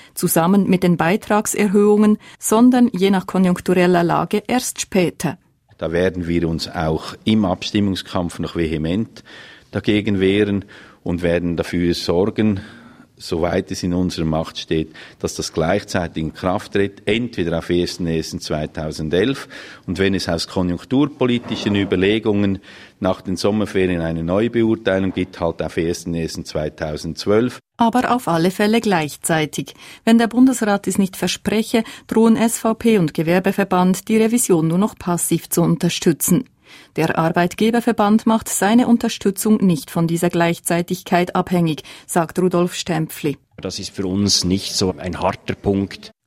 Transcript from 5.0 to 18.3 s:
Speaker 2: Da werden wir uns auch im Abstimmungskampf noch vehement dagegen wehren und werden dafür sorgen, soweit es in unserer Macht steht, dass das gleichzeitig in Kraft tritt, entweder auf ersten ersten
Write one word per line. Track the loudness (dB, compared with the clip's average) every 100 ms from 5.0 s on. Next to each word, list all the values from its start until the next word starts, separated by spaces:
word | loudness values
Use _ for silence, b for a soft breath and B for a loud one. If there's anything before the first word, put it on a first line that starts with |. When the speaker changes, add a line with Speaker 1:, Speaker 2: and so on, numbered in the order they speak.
| 0 -2 -6 -6 _ _ _ -8
Speaker 2:
Da | -4
werden | 0 0 0 -2
wir | 0 0
uns | -4 -6
auch | -4 -2 -2 -4 -8
im | 0 2
Abstimmungskampf | 2 -2 -2 -2 0 -2 -4 -4 -4 -6
noch | -6 -2
vehement | -2 -2 -2 -2 -4 -10 -20 B B B B
dagegen | -6 0 0 2 2
wehren | 2 4 2 0 -6 B B B
und | -6 -2
werden | 0 0 -2 -4
dafür | -2 0 0
sorgen, | 0 0 0 0 0 0 0 B B B B B _
soweit | -8 -2 0 0 -2
es | -6
in | -2
unserer | 0 -2 -2 -2
Macht | -2 -4 -10
steht, | -4 -4 -4 B B B
dass | -8 -6
das | -6
gleichzeitig | -2 0 -2 -2 -6 -4 -6
in | -8
Kraft | -4 -4 -4 -4
tritt, | -4 -4 -4 -4
entweder | -2 -4 -4 -2 -2
auf | -2
ersten | 0 0 -4 -2
ersten | -2 -4